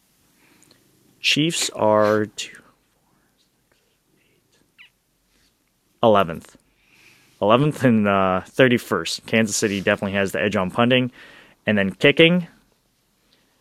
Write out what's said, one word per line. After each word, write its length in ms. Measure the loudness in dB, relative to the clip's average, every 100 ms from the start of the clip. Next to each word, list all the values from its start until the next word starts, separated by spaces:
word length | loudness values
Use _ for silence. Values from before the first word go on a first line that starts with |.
| _ _ _ _ _ _ _ _ _ _ _ _
Chiefs 500 | -4 -2 -2 -4 -8
are 560 | -2 2 2 2 0 -2
two, 340 | -10 -16 -18 _ _ _ _ _ _ _ _ _ _ _ _ _ _ _ _ _ _ _ _ _ _ -20 _ _ _ _ _ _ _ _ _ _ _
eleventh. 540 | 2 4 0 -6 -16 -20 _ _ _ _ -20 _ _ _
Eleventh 420 | 2 2 2 0
and, 240 | 2 2 2
uh, 320 | 2 0 -2 -4
thirty-first. 800 | 0 2 2 -2 -6 -4 -10 -2
Kansas 300 | -2 0 -2
City 240 | -4 -2
definitely 340 | -2 -2 -2
has 180 | -4 -4
the 80 | -2
edge 160 | -2 -2
on 140 | -4
punting. 420 | -2 0 0 -2 -8 -20 -20 -20 _ -4
And 100 | -2
then 140 | -2
kicking. 560 | 0 0 4 4 2 -4 _ _ _ _ _ _ _ _ _ _ _